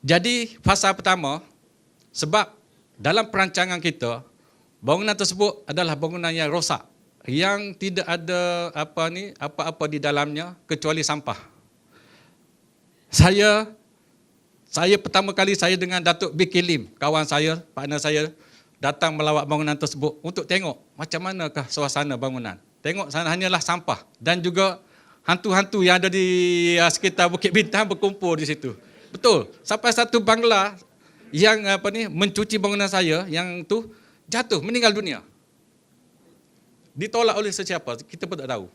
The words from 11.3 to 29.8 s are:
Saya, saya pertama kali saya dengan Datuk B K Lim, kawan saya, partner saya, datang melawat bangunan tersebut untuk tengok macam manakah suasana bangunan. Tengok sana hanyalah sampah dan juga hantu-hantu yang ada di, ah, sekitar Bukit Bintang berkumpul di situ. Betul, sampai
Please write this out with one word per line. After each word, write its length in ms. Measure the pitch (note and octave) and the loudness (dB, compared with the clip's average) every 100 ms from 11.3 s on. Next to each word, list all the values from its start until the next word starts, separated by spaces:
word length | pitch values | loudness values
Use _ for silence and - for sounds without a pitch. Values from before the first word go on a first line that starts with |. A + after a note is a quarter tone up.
| G#2 - _ _ _ _ _ _ _ _ _ _ _ _ _ _ _ _ | -10 -12 _ _ _ _ _ _ _ _ _ _ _ _ _ _ _ _
Saya, 560 | - E3+ G3 G#3 G#3 A3 - _ _ _ _ _ _ _ _ _ | 6 6 8 4 4 0 -12 _ _ _ _ _ _ _ _ _
saya 320 | - F3 G3+ | 0 4 4
pertama 320 | - F#3+ G3 | 4 0 0
kali 240 | F#3+ F#3+ G3 | 0 0 2
saya 240 | F3 F#3 | 2 0
dengan 240 | F3+ F#3 | 0 -2
Datuk 320 | E3+ E3+ F#3 D3+ | 0 0 -2 0
B 160 | F3+ | 0
K 80 | F#3 | 2
Lim, 320 | F3 D#3 G#2+ - | 0 -2 -4 -4
kawan 240 | C#3+ D#3 | 0 0
saya, 400 | D3+ D3+ D#3 D#3+ E3+ | 0 0 0 -2 -8
partner 320 | - C#3+ D3 | -12 -6 -4
saya, 240 | D3+ D3+ D#3 - _ - _ _ | 0 0 -2 -8 _ -20 _ _
datang 320 | C#3 C#3+ E3 D#3 | -4 0 -2 0
melawat 320 | D3+ D3+ C#3+ | 0 0 0
bangunan 320 | D3+ D3+ D3 | -2 0 -2
tersebut 400 | C#3+ D3 D3 D3+ | -4 -2 -6 -4
untuk 240 | D#3+ F#3 | -10 -8
tengok 400 | E3 F#3 F3+ C3+ _ - | -2 -2 -2 -10 _ -14
macam 320 | D#3+ E3 F#3 | -8 -6 -6
manakah 320 | F#3+ D#3+ D3+ C3 | -6 -6 -6 -8
suasana 480 | - C#3+ C#3+ D3 B2+ | -4 -4 -2 -4 -4
bangunan. 400 | C3+ B2+ A#2 F2 _ _ | -6 -6 -10 -12 _ _
Tengok 240 | D3 F3+ E3 | -8 -6 -6
sana 240 | C#3+ E3+ | -4 -2
hanyalah 320 | E3+ F#3 F#3 | -2 0 0
sampah 400 | - F3 E3+ A#2+ - _ | 0 -4 -2 -6 -6 _
dan 240 | B2+ F3 | -2 0
juga 400 | F3 F3 F#3+ F3+ _ _ _ _ | 0 2 2 0 _ _ _ _
hantu-hantu 560 | - - A3 F#3+ G3 G#3+ | 0 0 2 2 2 2
yang 240 | F#3 F3+ | 6 6
ada 80 | F#3 | 4
di, 640 | F#3 F#3 F3+ F3+ F3 E3+ E3+ | 2 2 2 2 2 2 4
ah, 160 | E3+ | 4
sekitar 400 | - F#3+ F#3 F3 | 4 -2 2 2
Bukit 240 | F3 G3 F3+ | 2 2 2
Bintang 320 | F#3+ G3 G#3+ | 2 0 0
berkumpul 480 | G3 G3+ G3 F3+ E3 | 0 -2 -2 -2 -2
di 80 | |
situ. 320 | D3+ D3+ C3+ G#2+ - - - | -2 -4 -6 -12 -18 -20 -18
Betul, 320 | - - F#3 G#2+ - | 0 4 4 2 -10
sampai 320 | - G#3+ | -6 -2